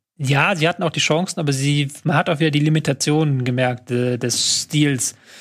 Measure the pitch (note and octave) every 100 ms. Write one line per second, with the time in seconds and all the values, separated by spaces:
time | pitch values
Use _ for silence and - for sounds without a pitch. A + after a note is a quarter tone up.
0 | _ - C3+ C#3+ E3 F3+ D#3 F3 E3+ -
1 | - D#3 F#3 - D3+ C3+ C#3 D3 C#3 -
2 | D#3 D3 F3+ D3 D#3+ D3 D3+ D#3 D3+ C#3
3 | - D3+ D#3 C3 B2 B2 B2+ A#2+ - B2
4 | B2 B2 A#2+ A#2 - - - D3+ D3 C3
5 | - - - -